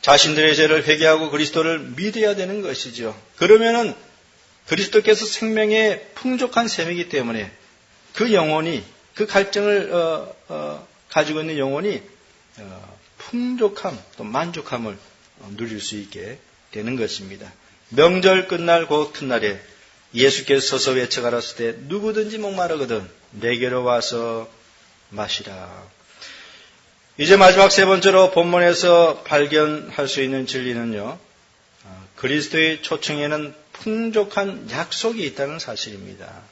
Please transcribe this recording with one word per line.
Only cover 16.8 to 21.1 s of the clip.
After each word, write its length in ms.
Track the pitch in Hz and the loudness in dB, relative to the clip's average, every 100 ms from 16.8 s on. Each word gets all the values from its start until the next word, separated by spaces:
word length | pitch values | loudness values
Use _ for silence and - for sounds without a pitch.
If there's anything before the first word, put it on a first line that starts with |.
| 110 127 | -8 -4
것입니다. 560 | 107 - 98 98 - - _ _ _ | -4 -6 -14 -18 -20 -20 _ _ _
명절 580 | 117 165 185 185 185 190 | 4 4 6 4 4 2
끝날 400 | 175 170 170 165 | -4 2 2 4
그 240 | 147 147 | 0 0
큰 160 | - 135 | -6 -4
날에 300 | 120 107 98 - - _ _ _ | 0 -2 -4 -12 -20 _ _ _
예수께서 520 | 117 135 135 - 139 131 | 2 2 2 0 0 2
서서 260 | 135 135 | -2 0
외쳐 300 | 127 123 | 0 -2